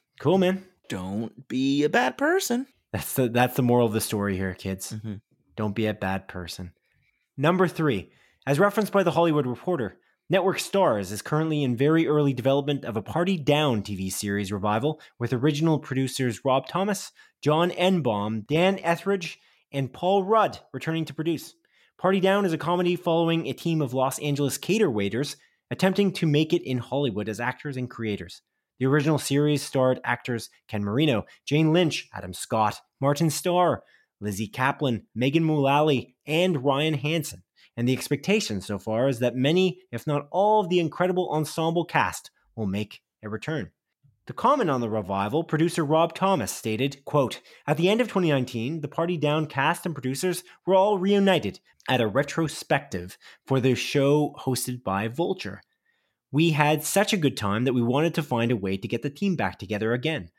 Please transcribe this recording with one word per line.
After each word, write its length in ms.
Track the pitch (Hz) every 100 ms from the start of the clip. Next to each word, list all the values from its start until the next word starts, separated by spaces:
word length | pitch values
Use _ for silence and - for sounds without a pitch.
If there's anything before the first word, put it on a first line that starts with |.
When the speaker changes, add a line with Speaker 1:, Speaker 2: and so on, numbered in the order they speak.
| _ -
Speaker 1:
Cool, 160 | 143 190
man. 260 | 180 190 - _ -
Speaker 2:
Don't 580 | 101 92 107 113 - -
be 340 | 127 135 139
a 60 | 147
bad 300 | 240 254 -
person. 480 | 285 381 - 240 269 _ _
Speaker 1:
That's 220 | 98 -
the, 160 | - 123
that's 260 | 120 123 -
the 60 |
moral 240 | 123 120 120
of 80 |
the 80 | 107
story 340 | - 107 101 92
here, 160 | 95
kids. 400 | 92 95 95 -
Speaker 2:
Mm-hmm. 220 | 107 110 104 - _ _ -
Speaker 1:
Don't 180 | 107
be 120 | 101 107
a 80 |
bad 340 | 104 95 95 -
person. 440 | 92 85 - 90 - _ _ _ _ _ -
Number 300 | 147 185 185
three, 420 | 175 156 104 82 _ _ _ -
as 120 | 143
referenced 340 | 202 208 202
by 100 | 202
The 100 | 175
Hollywood 340 | 151 170 147 127
Reporter, 520 | 120 - 165 104 - _ _ -
Network 300 | 185 185 -
Starz 540 | - 202 175 107 92
is 100 | 104
currently 400 | - 156 160 151
in 140 | 135 117
very 320 | 143 160 135
early 240 | 151 143
development 520 | 123 120 139 139 143
of 120 | - 110
a 60 |
Party 340 | 104 165 180 185
Down 480 | 135 143 151 110
T 100 | 95
V 160 | 98 95
series 400 | - 101 101 95
revival 500 | 101 101 107 143 156 - -
with 120 | 120
original 460 | 123 143 143 160 151
producers 640 | - 127 131 - 127 104
Rob 220 | 135 131 -
Thomas, 460 | 175 202 202 - - _ _
John 280 | 143 156 175
Enbom, 760 | - 180 185 127 104 104 110
Dan 360 | 104 151 185 196
Etheridge, 560 | 165 170 196 196 165 - _ _ _
and 220 | 139 131
Paul 320 | - 180 202
Rudd 340 | 185 220 180 98 -
returning 320 | 135 - 165
to 100 | 156
produce. 400 | 147 160 147 - - _ _ _ _
Party 220 | 185 196
Down 260 | 190 202
is 80 | 196
a 60 | 160
comedy 380 | 147 175 175 175
following 500 | 175 165 165 165 135
a 60 |
team 280 | 131 170 160
of 140 | 139
Los 240 | 127 131 -
Angeles 400 | 147 143 143 -
cater 320 | - 214 190
waiters 460 | 107 101 110 143 - _ _ _
attempting 420 | 147 190 190 196
to 120 | - 165
make 260 | 147 156
it 160 | 175 -
in 100 | 123
Hollywood 500 | 113 135 143 101 104
as 100 | 101
actors 380 | 120 - 147 127
and 120 | 123
creators. 540 | - 113 101 120 - _ _ _ -
The 60 | 131
original 320 | 147 143 147
series 440 | - 139 151 147
starred 380 | - 135 127 127
actors 480 | - 120 - 117 - _ -
Ken 160 | 107
Marino, 420 | 101 117 156 110 - -
Jane 280 | - 147 160
Lynch, 360 | 165 175 - -
Adam 200 | 107 90
Scott, 480 | 92 - 113 107 - - _
Martin 300 | 135 143 160
Starr, 540 | 143 180 180 175 135 - _ _ _
Lizzie 280 | 101 98 110
Kaplan, 580 | - 131 143 139 113 -
Megan 300 | 110 131 160
Mullally, 720 | 160 151 135 143 156 139 - _ 143
and 380 | 160 185 151
Ryan 300 | 135 135 156
Hansen, 500 | 151 143 165 147 - _ _ _ -
and 120 | 120
the 40 |
expectation 680 | 127 - 147 - 214 214 101
so 180 | - 101
far 300 | - 110 135
is 100 | 120
that 180 | 123 127
many, 440 | 135 175 185 - _
if 140 | 117 156
not 220 | 143 139
all, 300 | 180 208 214
of 80 | 180
the 120 | 180
incredible 480 | 165 - 185 185 180
ensemble 540 | 151 147 - 165 170
cast 460 | - 151 95 - - _ _
will 120 | - 104
make 360 | 98 107 - _ _
a 60 | 107
return. 420 | 107 - 156 92 _ _ _ _ _ -
To 60 |
comment 380 | - 233 285 180
on 100 | 131
the 80 | 117
revival, 540 | 107 95 98 98 143
producer 400 | 165 151 170 170
Rob 280 | 147 160 165
Thomas 360 | - 190 185 98
stated, 540 | - 110 110 135 -
quote, 360 | - 147 127 - - - -
"At 100 | 147
the 120 | 180
end 120 | 220
of 80 | 233
twenty 220 | 196 170
nineteen, 500 | 139 123 113 120 165
the 80 | 143
Party 280 | - 170 175
Down 300 | 196 196 147
cast 400 | 139 143 170 180
and 80 |
producers 480 | 139 127 135 185 180 - - -
were 80 |
all 240 | 185 202 196
reunited 640 | 190 202 196 175 104 - _ _ -
at 120 | 127
a 80 | 113
retrospective 1080 | 117 143 - 156 - - 143 143 87 90 - - - -
for 140 | 135
their 160 | 123 123
show 580 | - 147 139 151 147 -
hosted 420 | - 123 - 123
by 240 | - 95 113
Vulture. 540 | 127 156 - 98 - - _ _ _ _ _ _
We 180 | 139 170
had 320 | 151 147 156
such 300 | 147 196 214
a 40 | 202
good 200 | 147 -
time 280 | 104 104
that 80 | 127
we 100 | 123
wanted 320 | 117 131 165
to 80 | 160
find 280 | 147 117 117
a 60 | 117
way 200 | 95 95
to 120 | 104
get 140 | 117
the 80 | 147
team 260 | 143 202 156
back 220 | 98 -
together 340 | 92 104 110
again. 380 | 120 156 151 85